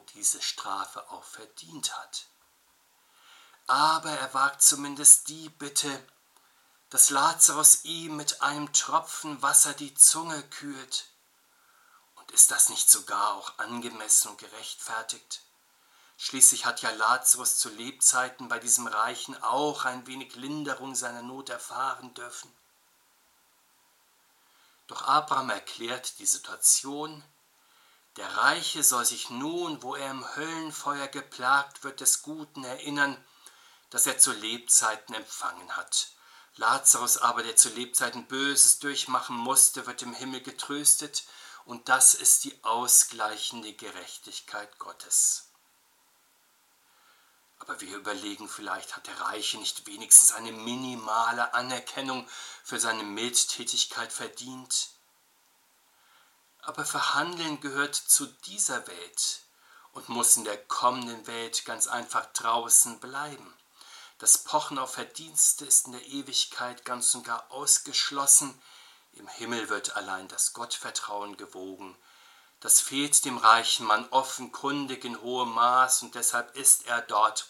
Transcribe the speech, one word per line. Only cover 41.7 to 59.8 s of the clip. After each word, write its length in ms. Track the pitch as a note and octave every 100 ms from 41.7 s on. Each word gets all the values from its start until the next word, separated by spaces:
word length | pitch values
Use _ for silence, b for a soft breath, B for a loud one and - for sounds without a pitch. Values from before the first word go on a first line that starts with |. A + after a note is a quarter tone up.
| A#2+ -
das 260 | B2+ -
ist 300 | - B2+ -
die 180 | C#3 - A2+
ausgleichende 1080 | A#2 B2 - - A2+ G#2+ G#2+ - A#2+ G#2+
Gerechtigkeit 1080 | G2+ G#2+ F2+ F2+ - - - - G#2 G#2 -
Gottes. 640 | - - - - - - - _ _ _ _ _ _ _ _ _ _ _ _ _ b b b b b b b _
Aber 200 | - -
wir 160 | F#2+ G2+
überlegen, 520 | G2+ G2 G#2 G2 G#2
vielleicht 460 | - G2+ F#2 - -
hat 120 | -
der 140 | -
Reiche 380 | - G#2+ G2+ A2
nicht 260 | G2+ - -
wenigstens 460 | G2+ A2 - -
eine 200 | A2 A2+
minimale 1000 | A2 A2+ B2 B2+ A#2+ A2 A2 A#2 A#2+ A#2+
Anerkennung 760 | B2 B2 B2+ - - C3+ B2+ A#2+ B B B
für 160 | - A#2+
seine 240 | A#2 A2+
Mildtätigkeit 1080 | G#2 G2+ B2 A#2+ - - - - - - A2
verdient. 800 | - A#2 - B2 C3 B2+ - - - _ _ _ _ _ _ _ _ _ b b b b b _ _
Aber 240 | C#3+ D3+ C#3
Verhandeln 760 | D3 - C#3+ D#3+ F3 D#3 D3
gehört 340 | C#3+ C3+ C#3+ -
zu 300 | - - C#3+
dieser 600 | - F#3 G3+ - B2 A2+
Welt 540 | F2 F2 - - - - b b b